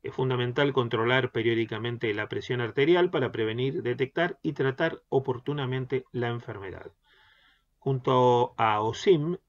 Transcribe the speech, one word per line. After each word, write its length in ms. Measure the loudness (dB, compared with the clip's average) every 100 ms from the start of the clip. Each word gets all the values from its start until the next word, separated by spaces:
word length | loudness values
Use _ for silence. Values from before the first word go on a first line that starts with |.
Es 100 | -8
fundamental 580 | -2 0 0 0 2 2
controlar 600 | 2 0 0 2 2 2
periódicamente 800 | 0 0 0 -2 -4 -6 -4 -2
la 140 | -2 -4
presión 320 | -6 -4 -4
arterial 500 | -2 0 4 4 2
para 220 | 0 -2
prevenir, 500 | -2 -2 -2 -2 -2
detectar 560 | -4 -2 -4 -2 -2 -2
y 120 | -8
tratar 500 | -2 -2 0 -2 -2 _
oportunamente 960 | -2 0 -6 -4 -4 -4 -4 -4 -6 -4
la 160 | -4 -4
enfermedad. 640 | -4 -8 -12 -12 -14 -16 _ _ _ _ _ _ _ _ _
Junto 760 | -4 -2 2 6 6 6 2 2
a 240 | 2 2
osim 560 | -2 0 4 4 2 -6